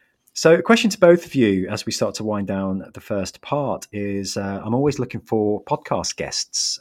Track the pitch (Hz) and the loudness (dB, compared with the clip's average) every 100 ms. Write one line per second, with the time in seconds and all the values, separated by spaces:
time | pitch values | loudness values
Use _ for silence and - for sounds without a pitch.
0 | _ _ _ - 165 175 180 233 233 - | _ _ _ 2 4 6 6 4 4 4
1 | 175 175 - 135 110 95 92 107 - - | 6 6 4 2 4 4 0 -6 -6 -4
2 | 107 - 107 104 98 98 98 95 - - | -4 -4 -4 -4 -2 -2 -2 -4 -8 -14
3 | - 101 95 - - 143 131 92 - 104 | -6 -6 -6 -8 -6 -4 -2 -6 -8 -8
4 | 101 98 95 110 98 98 110 135 147 139 | -4 -4 -6 -6 -6 -6 -4 0 0 0
5 | 123 110 - 110 104 104 - 147 - 107 | -6 -8 -2 0 0 -2 -4 -6 -4 -4
6 | 85 - 71 - - - - - | -4 -6 -6 -6 -6 -4 -4 -6